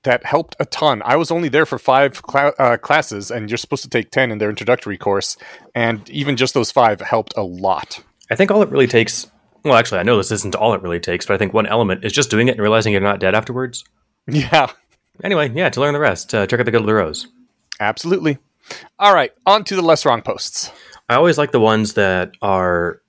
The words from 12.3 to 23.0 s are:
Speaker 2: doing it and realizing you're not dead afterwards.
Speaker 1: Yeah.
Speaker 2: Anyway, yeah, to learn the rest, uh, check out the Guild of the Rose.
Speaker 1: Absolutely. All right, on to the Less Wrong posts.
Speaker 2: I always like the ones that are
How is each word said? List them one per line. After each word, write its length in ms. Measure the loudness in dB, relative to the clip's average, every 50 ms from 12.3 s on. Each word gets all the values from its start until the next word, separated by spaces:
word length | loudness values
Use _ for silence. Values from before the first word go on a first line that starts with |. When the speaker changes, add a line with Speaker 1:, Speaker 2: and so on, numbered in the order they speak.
Speaker 2:
doing 180 | 2 2 2 2
it 40 |
and 80 | 0 0
realizing 320 | 2 2 2 2 2 2
you're 80 | 0 2
not 200 | 0 0 0 0
dead 140 | 0 2 2
afterwards. 480 | 2 -2 -2 -6 -6 -8 -8 -10 -14 -18 _ _ _ _ _ _ _ _ -4
Speaker 1:
Yeah. 420 | -2 -2 0 2 2 2 2 0 -4 _ _ _ _ _ _ _ _ _ -6
Speaker 2:
Anyway, 260 | -4 -2 -2 -2 -2 -2
yeah, 160 | -2 -2 -2
to 100 | 0 0
learn 140 | 0 0 0
the 40 | 0
rest, 360 | 0 0 0 -2 -6 -4 -2
uh, 120 | -2 0
check 140 | 0 0 0
out 60 | 0
the 40 | 0
Guild 140 | 0 0 0
of 40 | 2
the 60 | 0
Rose. 320 | 0 0 -2 -6 -12 -14 -16 _ _ _ _ _ _ _ _ -10 -4
Speaker 1:
Absolutely. 580 | -4 -4 -4 -4 -4 -2 -2 0 0 -4 -4 -4 _ _ _ _ _ -20 -20 -20 -20 -20 _ 0
All 160 | 4 4 4
right, 180 | 4 2 -2 _ _ _
on 180 | 0 0 2 0
to 100 | -4 -4
the 80 | 0
Less 220 | 2 2 2 4 4
Wrong 160 | 0 0 0
posts. 500 | -2 -6 -8 -6 -8 -8 -8 -8 -10 -10 -14 -20 -20 -20 -20 -20 _ 0
Speaker 2:
I 60 | 2
always 240 | 4 4 4 4 2
like 140 | 0 2
the 80 | 4 4
ones 340 | 4 4 4 4 0 0 0
that 380 | 0 2 2 2 0 -2 -4 -6 _
are 580 | -2 0 0 2 2 0 0 0 0 -2 -6 _